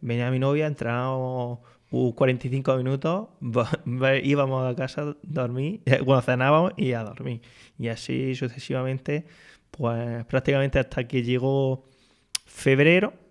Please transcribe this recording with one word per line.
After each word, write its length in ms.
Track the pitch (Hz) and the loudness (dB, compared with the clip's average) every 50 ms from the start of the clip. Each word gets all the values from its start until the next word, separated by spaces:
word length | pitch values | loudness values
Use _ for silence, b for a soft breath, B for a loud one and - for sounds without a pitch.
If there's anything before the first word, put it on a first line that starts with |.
venía 300 | - 117 117 120 120 123 | -6 -4 -2 -2 0 0
mi 80 | 131 127 | 0 0
novia, 280 | 135 139 143 151 156 | 2 2 2 0 0
entrenábamos, 920 | 151 143 - 110 117 120 123 123 131 131 131 127 127 127 127 123 123 120 117 b b b b b - | -2 -4 -4 -4 -4 -2 -2 -2 -2 -2 -4 -4 -4 -4 -4 -6 -6 -8 -10 b b b b b -6
uh, 240 | 123 123 127 120 117 | -2 0 0 0 2
cuarenta 320 | - 139 131 127 123 - | 2 2 2 2 0 -2
y 40 | 123 | -4
cinco 260 | 131 135 131 143 131 | -4 -2 0 0 0
minutos, 520 | 127 127 131 135 139 - 160 175 202 226 - _ | 0 0 -2 -2 -2 0 -2 -2 -2 -4 -8 _
<laughs> 80 | - | -10
va-, 360 | - 120 113 123 113 - 165 - - | -8 -2 0 0 0 0 -2 -4 -4
va-, 300 | 120 123 127 131 135 135 | -4 -4 0 2 2 2
íbamos 540 | 131 - 139 143 143 139 131 131 131 131 127 | 2 2 2 2 2 2 2 0 0 -2 -2
a 40 | 123 | -2
casa, 420 | - 131 131 - 151 147 147 147 - | -4 -6 -6 -6 -6 -6 -8 -8 -10
dormí, 600 | - - 151 139 123 120 123 131 139 160 214 - - 127 | -10 -8 -4 -4 -4 -2 -2 -4 -4 -4 -6 -4 0 2
<laughs> 120 | 131 123 131 | 2 4 4
bueno, 180 | 127 135 127 | 4 4 4
cenábamos 500 | 120 - 127 123 127 139 151 156 180 190 - | 4 2 0 2 4 4 4 4 4 2 0
y 160 | - 170 127 | -2 -2 -2
a 120 | 120 113 110 | -2 -4 -6
dormir. 360 | 101 - - 131 131 117 113 B B B B B B B B | -8 -10 -10 -8 -8 -8 -8 B B B B B B B B
Y 100 | 120 117 | -6 -6
así 460 | 113 - - - 127 131 135 131 127 | -6 -6 -6 -6 -4 -2 -2 -4 -4
sucesivamente, 920 | - 139 117 - 131 - - 135 127 127 131 131 131 - - 147 156 160 B B B B B B B B B | -4 -6 -6 -8 -8 -8 -6 -4 -4 -2 -4 -4 -6 -4 -4 -6 -6 -6 B B B B B B B B B
pues 540 | - - 123 117 117 117 120 117 117 117 113 | -8 -4 -2 -2 -2 -2 -4 -4 -6 -8 -4
prácticamente 520 | - 135 131 - 139 139 135 139 131 - 139 | -2 -2 0 2 2 2 2 2 2 2 0
hasta 280 | 127 - - - 120 117 | 0 0 -2 -6 -4 -2
que 140 | 135 127 | -2 -2
llegó 640 | 117 120 127 123 127 135 139 139 135 131 131 131 b b b b b b b b b b - - _ | 0 0 0 0 2 2 2 2 2 0 0 -4 b b b b b b b b b b -10 -10 _
febrero, 680 | - - - - 135 135 135 147 160 175 185 214 - - - _ _ | -12 -10 -2 2 4 4 6 6 6 6 4 4 0 -4 -8 _ _